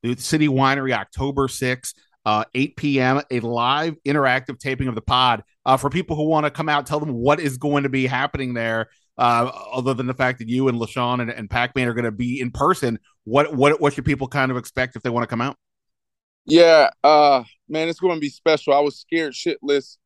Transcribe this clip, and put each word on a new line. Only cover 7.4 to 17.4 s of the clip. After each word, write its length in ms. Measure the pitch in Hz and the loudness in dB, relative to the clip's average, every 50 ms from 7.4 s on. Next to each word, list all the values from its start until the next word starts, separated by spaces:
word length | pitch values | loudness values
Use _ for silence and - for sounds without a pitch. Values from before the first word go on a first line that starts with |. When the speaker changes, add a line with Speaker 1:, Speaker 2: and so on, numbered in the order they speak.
Speaker 1:
is 180 | 165 143 127 127 | 0 -6 -6 -4
going 240 | 143 147 143 143 | -2 0 0 0
to 60 | 139 139 | 0 0
be 180 | 131 135 131 | -2 -2 -2
happening 480 | 123 131 123 139 143 - 139 131 127 123 | -2 -2 -4 -4 -4 -4 -6 -6 -6 -4
there, 340 | 117 113 113 113 113 113 _ _ _ _ _ _ - | -4 -4 -2 -4 -4 -6 _ _ _ _ _ _ 0
uh, 320 | 123 120 117 117 120 131 - 101 98 104 | 2 2 2 2 0 -2 -6 -12 -14 -8
other 220 | 120 131 123 135 131 | -8 -4 -2 -2 -2
than 120 | 117 127 | -2 -4
the 80 | 123 127 | -6 -2
fact 240 | - 131 127 127 - | 0 0 -2 -2 -4
that 100 | 117 113 | -6 -4
you 200 | 123 127 135 131 | -2 0 0 0
and 100 | 120 117 | 0 -2
LaShawn 420 | 113 - - 131 123 120 123 123 | -6 -6 -4 -4 -2 -2 -2 -4
and, 100 | 120 113 | -4 -6
and 180 | - - 107 98 | -8 -10 -10 -4
Pac-Man 400 | - 120 123 127 _ 135 127 120 | -2 -2 -2 0 _ -2 -2 0
are 60 | 117 | -2
gonna 160 | 120 120 117 | -2 -4 -4
be 300 | 107 101 123 123 127 139 | -4 -4 -4 -4 -4 -6
in 100 | 123 123 | -6 -8
person. 480 | - 123 139 165 185 - 147 120 113 107 _ _ _ _ _ | -4 0 0 0 2 0 -2 -4 -4 -6 _ _ _ _ _
What, 300 | 107 117 139 151 151 156 | 0 2 2 2 2 2
what, 260 | 127 139 143 156 156 | 2 4 4 4 4
what 140 | 156 143 139 | 2 0 0
should 100 | - 127 | 0 -2
people 240 | 156 143 131 135 127 | -2 -2 -2 -6 -6
kind 220 | - 143 131 131 | -2 -2 -2 0
of 60 | 127 | -2
expect 400 | 123 120 - _ 131 127 123 _ | -6 -6 -8 _ -4 -4 -4 _
if 60 | 117 | -6
they 80 | - 127 | -6 -2
wanna 160 | 117 120 120 | -2 -2 -2
come 140 | - 123 113 | -2 -4 -4
out? 160 | 120 143 - _ _ _ _ _ _ _ _ _ _ _ _ _ _ _ _ _ _ | -4 -4 -6 _ _ _ _ _ _ _ _ _ _ _ _ _ _ _ _ _ _
Speaker 2:
Yeah, 440 | - 151 170 170 165 160 156 135 - - _ - | 4 6 8 8 10 10 8 6 4 2 _ 4
uh, 400 | 143 151 151 151 143 139 127 | 6 6 8 6 6 4 2